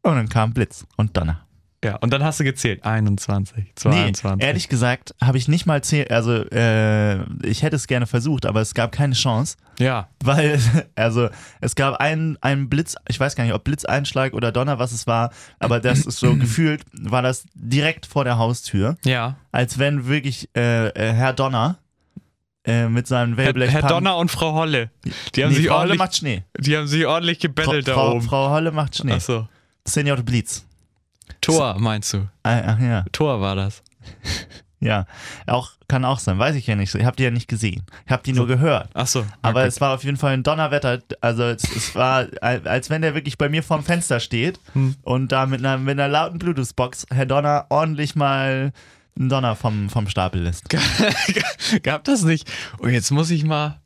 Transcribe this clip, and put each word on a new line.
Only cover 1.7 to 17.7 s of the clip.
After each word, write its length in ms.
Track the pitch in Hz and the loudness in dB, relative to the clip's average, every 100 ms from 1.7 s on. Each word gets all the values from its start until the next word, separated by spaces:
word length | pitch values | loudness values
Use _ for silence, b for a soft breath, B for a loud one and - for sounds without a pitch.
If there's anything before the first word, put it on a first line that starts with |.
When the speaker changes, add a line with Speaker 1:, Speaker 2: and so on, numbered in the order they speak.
| _ | _
Speaker 2:
Ja, 120 | 110 - | -4 -2
und 180 | 117 | 0
dann 100 | 135 | 2
hast 160 | 151 147 | 0 0
du 40 | |
gezählt. 400 | 139 135 120 95 107 | -2 0 -2 -2 0
Einundzwanzig, 720 | 110 107 101 - 101 98 - | 2 2 0 0 -2 -2 -6
Speaker 1:
Nee, 140 | 98 | -10
Speaker 2:
zweiundzwanzig. 720 | - - 156 104 95 101 98 135 | -2 2 4 2 0 -2 0 0
Speaker 1:
ehrlich 220 | 180 - | 0 -2
gesagt, 460 | 127 123 127 - - | 0 2 0 -8 0
hab 140 | 123 | 2
ich 140 | 131 123 | 2 2
nicht 180 | 165 - | 2 2
mal 180 | 147 | 0
zäh-, 240 | - 151 - | 2 0 2
also, 220 | 113 113 117 - | 2 2 0 0
äh, 720 | 117 117 110 110 107 104 95 - - | 2 4 4 4 4 2 0 -4 -6
ich 200 | - 107 | -2 0
hätte 120 | 156 151 | 0 -2
es 120 | - | -2
gerne 180 | 123 120 | -2 0
versucht, 400 | 120 131 135 - | 0 0 0 0
aber 160 | 104 | 0
es 140 | 110 - | 0 -2
gab 160 | 117 | -2
keine 240 | - 143 123 | 0 0 2
Chance. 420 | 131 113 151 - b - | 0 0 -2 -8 b -2
Speaker 2:
Ja. 280 | 127 120 92 _ | 0 0 -6 _
Speaker 1:
Weil, 360 | - 147 151 147 | 0 2 4 4
<laughs> 360 | 117 147 - - | 4 2 0 0
also, 340 | 113 113 117 B B B | 2 2 0 B B B
es 140 | 120 | -4
gab 220 | - 139 123 | 0 0 0
einen, 420 | 147 156 160 147 | 0 0 -2 -2
einen 280 | 131 139 131 | 0 0 0
Blitz, 260 | 139 160 - - | 0 -2 -8 -6
ich 120 | - | -2
weiß 160 | 135 - | -2 0
gar 100 | 117 | 0
nicht, 80 | |
ob 100 | 110 | 0
Blitzeinschlag 680 | - 143 - 135 143 131 131 | -2 -4 -2 -2 0 -2 -2
oder 180 | 110 117 | -2 -2
Donner, 260 | 120 135 131 | 0 -2 -2
was 140 | 123 | -2
es 160 | 117 - | -4 -2
war, 240 | 113 117 B B B | 0 0 B B B
aber 220 | - 120 | 0 2
das 220 | 120 135 - | 4 2 2
ist 140 | - | 0
Speaker 2:
<clears throat> 0 | |
Speaker 1:
so 160 | - 147 | 2 4
gefühlt, 480 | 123 110 160 151 - | 2 2 2 0 -6
war 300 | - 101 123 | -10 -2 0
das 220 | 127 127 - - | 0 -2 -8 -12
direkt 500 | 113 | -2